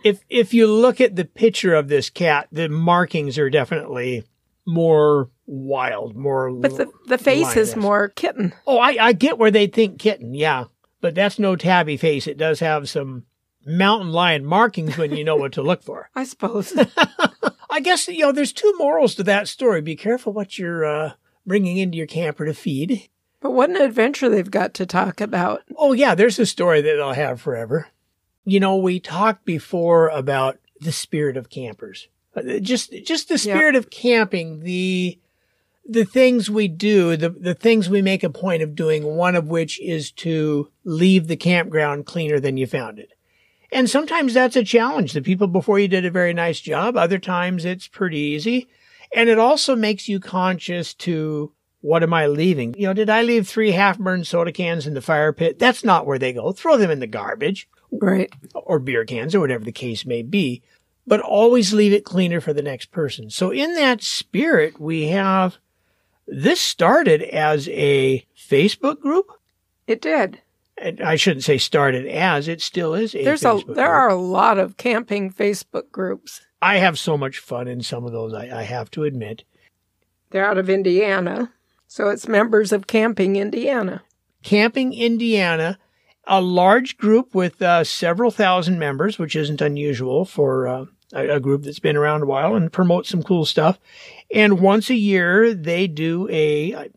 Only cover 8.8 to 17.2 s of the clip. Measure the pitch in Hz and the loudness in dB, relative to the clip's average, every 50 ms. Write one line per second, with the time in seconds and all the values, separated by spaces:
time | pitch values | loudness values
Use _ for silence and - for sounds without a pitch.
8.8 | 240 269 277 226 220 240 233 170 247 294 247 226 226 214 202 214 208 202 - 226 | 4 4 4 4 4 4 4 4 2 0 2 4 4 4 4 4 2 2 2 0
9.8 | 226 202 165 139 - 214 208 - 120 117 127 143 151 156 143 127 120 - _ _ | 0 0 0 -2 -2 -2 -2 -2 -8 -12 -6 -2 0 0 0 -2 -4 -8 _ _
10.8 | _ _ _ _ - 175 151 175 202 202 - - 208 196 185 160 - 175 185 180 | _ _ _ _ -4 -4 0 0 0 0 0 0 0 0 0 0 0 2 2 2
11.8 | 170 151 147 131 - 160 147 135 - 156 139 135 156 160 156 - 170 160 156 151 | 2 0 -2 0 0 0 0 0 -4 -6 -6 -4 -2 -2 0 0 0 -2 -2 -2
12.8 | 143 127 - 156 139 135 131 123 - _ _ _ _ _ _ _ _ 139 160 180 | -4 -4 -6 -6 -6 -6 -10 -14 -16 _ _ _ _ _ _ _ _ -4 0 2
13.8 | 190 196 214 226 190 170 160 170 180 175 160 143 135 147 165 202 226 233 - 190 | 2 2 2 2 0 -2 0 0 2 2 0 0 -2 0 2 2 2 2 0 -4
14.8 | 160 151 131 165 160 147 147 151 151 160 156 147 139 135 - - 135 156 180 - | -6 -6 -4 -4 -4 -4 -4 -4 -2 0 0 0 -2 -2 -4 -4 -2 -2 -2 -2
15.8 | - - - - - - _ 262 262 254 - - - 196 233 208 190 - - - | -4 -12 -14 -14 -16 -12 _ -10 -10 -10 -8 -8 -6 -4 -4 -6 -6 -4 0 0
16.8 | 254 - - - 302 - - - | 0 2 2 0 0 0 0 -2